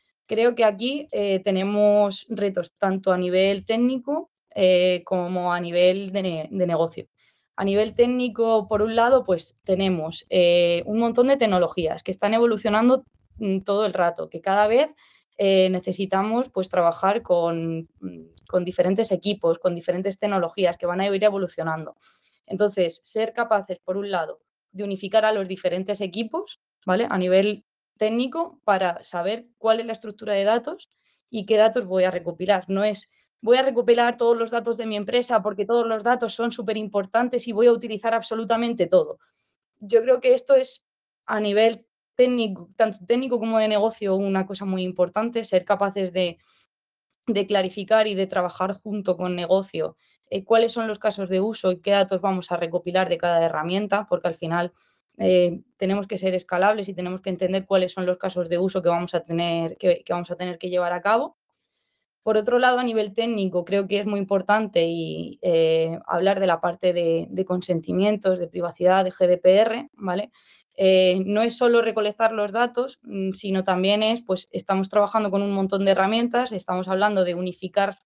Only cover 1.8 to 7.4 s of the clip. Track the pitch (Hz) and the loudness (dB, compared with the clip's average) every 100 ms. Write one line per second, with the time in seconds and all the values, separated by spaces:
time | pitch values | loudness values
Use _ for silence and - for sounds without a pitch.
1.8 | 208 208 202 196 - 208 202 196 170 - | 4 4 2 -2 -10 -4 -4 -4 -8 -4
2.8 | 196 190 190 180 180 185 190 202 190 226 | -2 0 0 0 2 2 2 0 -2 0
3.8 | 247 262 247 302 370 _ _ - 185 180 | 0 -2 -4 -6 -6 _ _ 0 4 4
4.8 | 180 180 180 185 175 185 175 175 175 175 | 4 0 -2 -4 -2 -2 -2 -2 -2 4
5.8 | 180 190 196 196 190 165 156 196 175 165 | 4 4 -2 -4 -4 -4 -6 -2 0 0
6.8 | 165 - - _ _ _ | 0 -4 -16 _ _ _